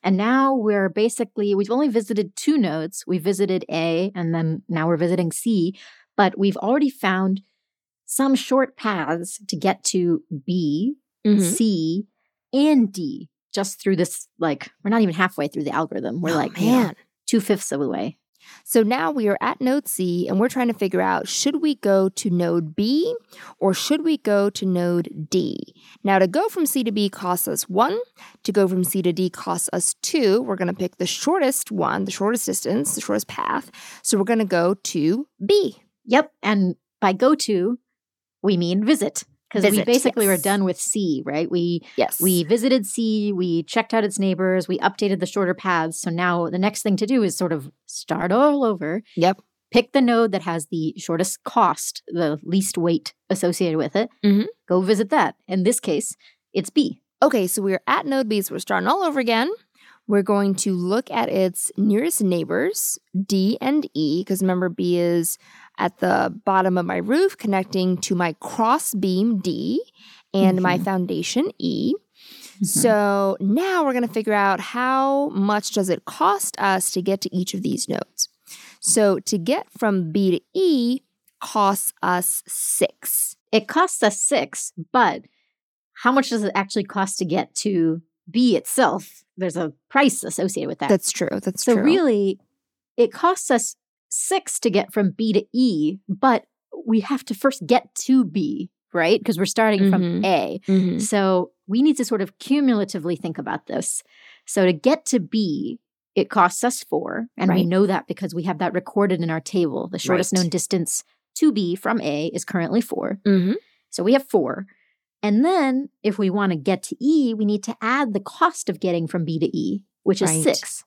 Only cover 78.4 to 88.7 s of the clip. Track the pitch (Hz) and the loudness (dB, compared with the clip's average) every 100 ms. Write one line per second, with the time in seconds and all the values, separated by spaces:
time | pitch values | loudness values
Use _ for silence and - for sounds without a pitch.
78.4 | _ - - - - - 208 190 - 208 | _ -20 -20 -10 -2 2 4 2 0 -4
79.4 | 170 302 - - 220 196 165 170 196 175 | 0 -2 -4 -4 0 0 0 0 2 0
80.4 | _ 359 370 285 240 254 _ _ _ _ | _ 0 2 2 2 -2 _ _ _ _
81.4 | - 220 202 202 - - 180 180 180 - | -6 0 2 2 -4 -4 0 0 0 -4
82.4 | - - - - - - - - - - | -6 -8 -4 0 -2 -2 -6 -4 -4 -8
83.4 | _ 220 208 311 370 - 214 196 - 233 | _ -2 0 0 0 2 0 0 -2 0
84.4 | 139 - - - 160 254 214 - - _ | -2 -8 -12 -12 -4 2 2 0 -10 _
85.4 | _ _ _ _ _ - 240 269 262 233 | _ _ _ _ _ -4 0 2 0 -2
86.4 | 202 208 196 - 196 208 190 - 185 175 | -2 -2 -2 -4 -4 -4 -4 -2 -2 -2
87.4 | - - 214 185 165 160 - _ - 202 | -4 -4 -2 2 2 0 -8 _ -6 2
88.4 | 247 185 - | 4 2 0